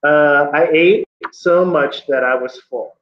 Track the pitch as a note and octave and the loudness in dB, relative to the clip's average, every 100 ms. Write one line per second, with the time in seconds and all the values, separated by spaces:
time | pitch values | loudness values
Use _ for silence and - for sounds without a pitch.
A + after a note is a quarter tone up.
0 | D3 D3+ D3 C#3+ C#3+ D3 E3 D#3 F3 A3 | 2 2 4 2 0 0 0 2 2 2
1 | - _ - - F3+ F3 F3+ D#3+ C#3 - | -2 _ -20 -8 0 0 2 0 -4 -6
2 | - C3+ B2+ B2+ B2 B2+ _ B2 F#2+ _ | -6 -2 -2 -2 -6 -14 _ -12 -12 _